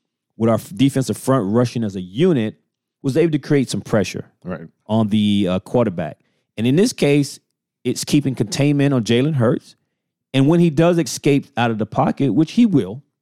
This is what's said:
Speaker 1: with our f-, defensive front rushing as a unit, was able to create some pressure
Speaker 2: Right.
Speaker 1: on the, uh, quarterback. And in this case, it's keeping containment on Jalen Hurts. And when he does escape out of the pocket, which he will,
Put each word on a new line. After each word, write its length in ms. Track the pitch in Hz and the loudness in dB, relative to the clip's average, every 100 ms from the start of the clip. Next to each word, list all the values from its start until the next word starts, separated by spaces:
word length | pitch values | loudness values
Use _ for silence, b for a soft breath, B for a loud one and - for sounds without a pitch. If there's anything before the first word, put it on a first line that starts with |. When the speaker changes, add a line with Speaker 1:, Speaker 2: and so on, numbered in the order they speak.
| _ _ _ - | _ _ _ -4
Speaker 1:
with 100 | 214 | 0
our 60 | 208 | 0
f-, 140 | - | -4
defensive 420 | 196 262 135 127 104 | 0 0 0 -4 -4
front 340 | - 131 95 | 0 0 0
rushing 300 | 110 123 123 | 0 0 -2
as 120 | 110 95 | -6 -8
a 40 | |
unit, 600 | 92 101 185 147 107 - _ _ _ _ | -10 -2 0 2 -2 -6 _ _ _ _
was 140 | 139 131 | -4 0
able 160 | 170 | 0
to 60 | 151 | -2
create 300 | - 147 123 | 0 0 0
some 100 | 104 | -6
pressure 480 | - 113 92 92 - _ | -2 -2 -2 -6 -14 _
Speaker 2:
Right. 220 | - 92 82 _ - | -14 -12 -14 _ -4
Speaker 1:
on 220 | 110 107 | 0 2
the, 380 | 107 104 101 95 | 2 2 2 0
uh, 100 | 92 | -2
quarterback. 600 | - 127 113 87 80 - _ _ _ - | -2 0 0 -2 -8 -10 _ _ _ -4
And 100 | 117 | 0
in 100 | 147 | 2
this 160 | 233 | 2
case, 460 | - 147 147 143 - _ _ _ _ | 2 2 2 0 -6 _ _ _ _
it's 200 | 123 - | -6 -6
keeping 300 | - 147 143 | 0 0 0
containment 580 | 123 107 - 143 143 139 | -4 -4 0 0 2 2
on 100 | 135 | 0
Jalen 300 | 104 117 143 | 2 2 2
Hurts. 420 | 151 117 147 - - _ _ _ _ _ | 0 0 0 -6 -20 _ _ _ _ _
And 140 | 135 135 | 0 2
when 120 | 170 | 4
he 80 | 170 | 2
does 280 | 147 165 170 | 4 2 2
escape 480 | 147 - 147 143 - - | -2 -2 0 0 -2 -4
out 140 | 117 | -2
of 80 | 110 | -2
the 80 | 107 | -4
pocket, 440 | - 143 - 139 | -2 -2 0 0
which 180 | 107 160 | 0 0
he 140 | - 233 | 2 2
will, 360 | 165 92 120 - _ | 2 0 -8 -16 _